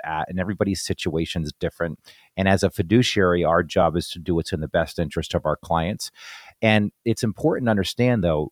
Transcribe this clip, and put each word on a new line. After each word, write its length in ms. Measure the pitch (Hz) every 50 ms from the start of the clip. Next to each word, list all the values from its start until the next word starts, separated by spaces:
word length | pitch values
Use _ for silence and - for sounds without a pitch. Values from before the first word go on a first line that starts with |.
| -
at, 240 | 76 80 78 - -
and 140 | 90 92
everybody's 400 | 90 101 98 - 104 98 95 -
situation 640 | - - 92 - - 87 73 80 85 - - 87 80
is 100 | 76 - _
different. 400 | - 82 - - 85 82 73 - _ - - _ _ _ _
And 140 | 92 98 95
as 140 | 98 92 101
a 60 | 90
fiduciary, 760 | - - 87 82 104 123 123 - - 104 95 90 87 87 80
our 180 | 78 82 87 87
job 320 | 76 - 92 87 82 78
is 140 | 87 - -
to 100 | - 90
do 160 | 78 92 85
what's 160 | 82 - -
in 80 | - 78
the 80 | 78 76
best 320 | - 85 80 - - -
interest 340 | 82 73 - 82 - - -
of 120 | 82 -
our 100 | 76 73
clients. 560 | - - - 85 82 82 90 - - - - - - - - - - - - - _
And 300 | 113 110 107 107 104 104 - _ -
it's 180 | 117 110 - -
important 440 | 110 - - - 156 - - 127 117
to 40 |
understand, 500 | 107 98 92 - - - 123 123 123 110 87
though, 260 | 85 78 76 76 -